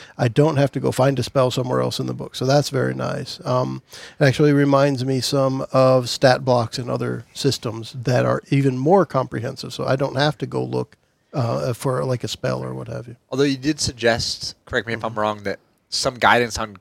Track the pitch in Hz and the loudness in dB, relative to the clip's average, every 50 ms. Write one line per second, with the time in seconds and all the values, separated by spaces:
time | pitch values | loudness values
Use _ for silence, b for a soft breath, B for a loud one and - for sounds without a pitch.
0 | B B B B 135 120 110 147 147 156 151 135 143 135 - 131 127 127 - - | B B B B 0 2 4 4 4 4 4 2 2 0 0 -2 -2 -2 2 2
1 | 127 139 139 127 117 - - 139 127 127 - 139 123 127 127 127 127 123 - - | 2 2 2 0 -4 -2 0 0 2 2 0 -2 -2 0 0 0 0 -2 -2 -4
2 | 135 127 123 127 135 - - - 127 131 143 147 143 - 143 131 127 131 131 131 | -6 -6 -6 -8 -10 -10 -8 -4 2 4 4 4 4 2 -2 -2 -2 -2 -2 -4
3 | 127 127 135 135 127 - - - - 139 127 127 127 65 - 131 _ B B B | -4 -6 -6 -6 -8 -10 -12 -10 -4 -2 0 0 0 -2 -6 -10 _ B B B
4 | B B B B 151 135 117 - 151 151 143 143 143 143 139 135 139 143 139 120 | B B B B 2 4 4 4 4 4 6 4 4 4 4 4 4 4 2 0
5 | 127 135 135 127 120 - 147 139 135 131 131 135 135 - - 135 131 131 131 127 | -2 -2 -2 -2 -2 -2 0 0 0 0 -2 -4 -6 0 2 4 6 6 6 4
6 | 120 117 - - - 131 127 - 135 127 123 120 113 - - - 120 127 127 123 | 2 0 -2 4 4 4 4 4 2 0 2 2 0 -2 -6 -8 -6 -4 -4 -4
7 | 123 123 123 120 117 _ - - - 139 123 - - 120 107 113 113 - - 131 | -4 -4 -6 -8 -10 _ -10 -2 0 0 0 0 -6 -8 -8 -8 -12 -12 -12 -6
8 | 113 135 123 123 123 123 123 139 - - 143 139 135 139 127 127 131 151 190 196 | -2 0 0 2 2 0 -2 -2 -2 0 2 2 2 2 0 0 2 4 4 4
9 | 165 - - 135 123 127 - 123 110 127 127 - - - - - 131 127 131 131 | 4 2 0 -2 -2 -2 -6 -6 -6 -6 -10 -10 -12 -12 -8 -6 -2 -2 0 0
10 | 139 139 - 131 147 151 147 - - 123 127 127 127 123 123 127 127 _ _ _ | -2 -2 0 0 0 0 0 -2 -8 -6 -4 -6 -4 -4 -4 -6 -6 _ _ _
11 | _ _ _ _ _ _ - 151 117 117 123 139 147 131 117 - - 139 127 135 | _ _ _ _ _ _ -4 -2 -2 -2 -2 -2 -2 -4 -4 -4 -4 -4 -2 -2
12 | 143 131 127 120 - 113 - - - 131 127 127 131 127 127 131 117 113 120 120 | -2 -2 -4 -4 -4 -8 -8 -6 -6 -6 -4 -4 -6 -8 -10 -10 -12 -12 -12 -12
13 | 120 120 120 _ _ - 131 131 143 143 135 131 127 151 156 147 - - 135 113 | -12 -14 -18 _ _ -6 0 0 2 0 0 -2 -2 -4 -2 -2 -4 -6 -4 0
14 | 117 117 113 117 - - - - - - - _ _ - 131 123 101 117 113 110 | 2 2 2 2 -2 -6 -6 -8 -10 -12 -12 _ _ -4 -4 -4 -2 -2 -6 -6
15 | 117 113 110 107 107 107 104 104 101 98 92 - _ _ _ _ _ - - - | -6 -6 -4 -2 -2 -2 -2 -4 -6 -8 -8 -8 _ _ _ _ _ -8 -6 -2
16 | - 135 127 113 120 101 110 120 123 113 104 117 113 107 98 92 | -2 -2 -2 4 4 6 6 6 4 0 -2 -6 -8 -8 -10 -16